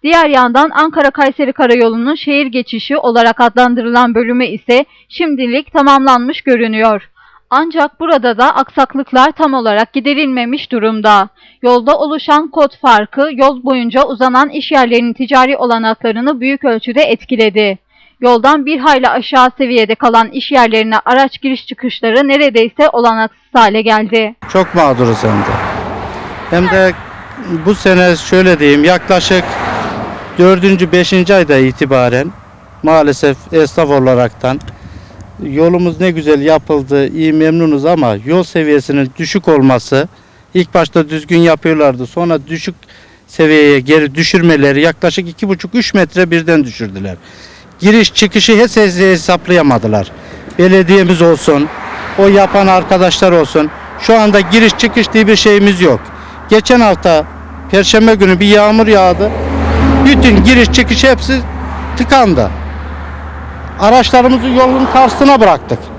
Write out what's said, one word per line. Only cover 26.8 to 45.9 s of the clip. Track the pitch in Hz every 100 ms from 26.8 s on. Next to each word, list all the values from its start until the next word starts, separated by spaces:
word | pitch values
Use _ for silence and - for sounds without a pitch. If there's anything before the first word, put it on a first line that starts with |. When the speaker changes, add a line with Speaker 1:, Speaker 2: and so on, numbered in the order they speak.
| 185 175 - - - - 208 165 165
Speaker 2:
bu |
sene | 202 196 180 180 165
şöyle | - 185 185 165
diyeyim, | 147 147
yaklaşık | 160 180 - 180 - 185 175 - - - - - - - - -
dördüncü, | 180 190 190 190 180
beşinci | 180 170 185 175
ayda | 196 151 139
itibaren | 131 123 139 131 123 123 156 - - - - -
maalesef | 156 160 147 131 147 135 -
esnaf | 165 147 - 151
olaraktan | 139 131 123 120 - 127 139 - - - - - - - -
yolumuz | 156 139 170 180 175 156
ne | 185
güzel | 160 151 147
yapıldı, | 147 156 - 147 135 139 139
iyi | 156 160
memnunuz | 156 160 165 165 143
ama | 151 170 123 101 120
yol | 175
seviyesinin | 180 170 156 147 131 143 131 -
düşük | 160 190 170
olması, | 151 135 123 - 135 160 - _ _ _
ilk | 185 175
başta | 180 156 170 151
düzgün | 156 151 170
yapıyorlardı, | 170 156 165 156 147 127 123
sonra | - 170 156 139
düşük | 160 - 175 _ - _ _ _
seviyeye | - 160 156 147 143
geri | 127 156 147
düşürmeleri, | 143 165 185 170 151 139 139
yaklaşık | 165 160 175 175 170
iki | 165 208
buçuk, | 185 180
üç | 240 -